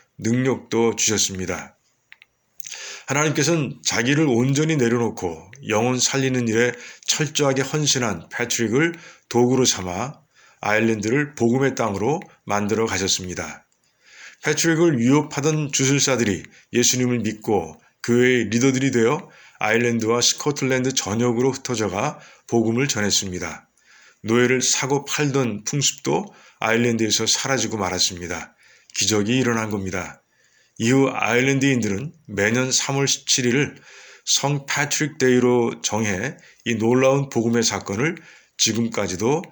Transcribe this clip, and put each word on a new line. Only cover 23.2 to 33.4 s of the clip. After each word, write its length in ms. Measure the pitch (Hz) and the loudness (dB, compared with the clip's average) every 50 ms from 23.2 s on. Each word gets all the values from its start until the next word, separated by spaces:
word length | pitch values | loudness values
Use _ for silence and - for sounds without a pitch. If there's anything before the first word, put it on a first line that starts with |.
| 101 95 90 87 85 82 78 - - _ _ _ _ _ - - - - _ _ - | -2 -4 -8 -8 -8 -10 -10 -14 -18 _ _ _ _ _ -20 -20 -20 -20 _ _ -4
노예를 380 | 107 113 120 123 120 131 127 | 0 2 4 4 4 2 0
사고 440 | 123 - - - 143 127 143 135 - | 0 0 -2 -2 0 0 -2 -2 -2
팔던 600 | - - - 151 143 127 139 131 117 101 101 - | -4 -4 -2 -2 0 0 0 0 -2 -4 -6 -6
풍습도 640 | - - 143 135 - - - - 139 143 170 202 202 - - - - _ _ | -6 -4 0 -2 -2 -2 -2 -4 -2 -2 -2 -4 -6 -14 -20 -20 -20 _ _
아일랜드에서 680 | - 110 110 117 120 120 117 110 110 107 101 - 110 | 0 0 2 2 2 2 2 0 0 0 0 0 2
사라지고 500 | 107 - - - 131 135 120 110 107 110 107 | 0 0 0 0 -2 0 0 -2 -4 -2 -2
말았습니다. 760 | 95 90 92 92 - - 95 87 87 82 87 80 - - _ _ _ _ - _ _ - - | -2 -2 0 -2 -2 -2 -2 -6 -8 -8 -8 -8 -10 -14 _ _ _ _ -20 _ _ -12 -6
기적이 440 | - - - 110 104 101 107 123 131 | -4 0 0 2 2 2 2 0 0
일어난 320 | 127 120 117 113 110 107 | 2 0 0 0 -2 -2
겁니다. 520 | 107 101 95 92 90 92 87 - - - _ _ _ _ _ _ _ _ _ _ _ - | -4 -6 -6 -6 -6 -6 -8 -8 -14 -20 _ _ _ _ _ _ _ _ _ _ _ -2
이후 320 | 113 117 131 135 135 - | 0 2 4 4 4 2
아일랜드인들은 1040 | - 107 104 104 117 123 131 135 139 135 139 139 135 120 104 104 98 98 131 160 - _ _ | 2 -2 0 2 2 2 2 2 2 2 2 2 2 2 0 -2 -4 -4 -6 -10 -12 _ _
매년 440 | - 104 95 101 107 117 127 131 131 | -8 -2 0 0 2 2 0 0 0
삼월 380 | 127 - - - 139 139 139 135 | 0 -2 -2 -2 -2 0 0 0
십칠 380 | - - - - - - | -2 -4 -2 -2 -2 0